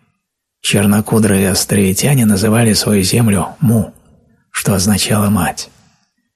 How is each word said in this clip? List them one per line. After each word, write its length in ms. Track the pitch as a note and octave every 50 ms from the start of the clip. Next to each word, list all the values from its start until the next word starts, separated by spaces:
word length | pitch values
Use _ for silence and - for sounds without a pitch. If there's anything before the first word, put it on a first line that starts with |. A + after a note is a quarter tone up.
| _ _ _ _ _ _ _ _ _ _ _ _
Чернокудрые 920 | - - - G#2+ G2+ G#2 G2+ G#2+ G#2 - - A2 G#2 G2+ G2+ G2 G2 F#2+
островитяне 720 | F2+ - - - G#2 G2+ G2+ F#2+ F#2+ - - C3 D3 C3+ A#2
называли 480 | G#2+ G#2 F#2+ G2+ A2 G#2+ A2+ A#2+ A2 G#2
свою 300 | - - - G#2+ G2+ F#2
землю 520 | F#2 - A#2 A#2+ A2 G2+ F#2+ D#2+ - - -
«му» 340 | - G#2+ A2 A2 G2 - - - _ _ _ _ _ _ _ _ _ _
что 240 | - - - - G#2
означало 560 | F#2 F2+ G#2+ G#2 F#2 - - G#2+ G#2 G#2 G2+
«мать». 400 | G2+ G2+ E2+ - - - - - _ _ _ _ _ _ _ _ _ _ _ _ _